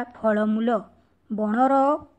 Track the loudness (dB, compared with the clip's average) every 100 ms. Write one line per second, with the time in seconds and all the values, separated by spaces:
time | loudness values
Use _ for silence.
0 | -2 -4 0 0 0 0 0 -2 -4 _
1 | _ _ -10 -6 -2 0 2 2 2 0
2 | -6